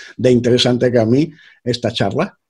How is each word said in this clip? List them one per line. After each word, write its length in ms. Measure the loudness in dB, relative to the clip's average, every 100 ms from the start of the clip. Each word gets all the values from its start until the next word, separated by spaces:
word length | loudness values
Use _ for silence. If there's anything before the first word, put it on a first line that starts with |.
| -18 -2
de 140 | 2
interesante 600 | 2 2 2 2 0 0
que 80 | 0
a 60 | 2
mí 260 | 0 -2 -8 -20 _
esta 280 | -8 -4 -6
charla. 460 | -4 -4 -4 -6 -10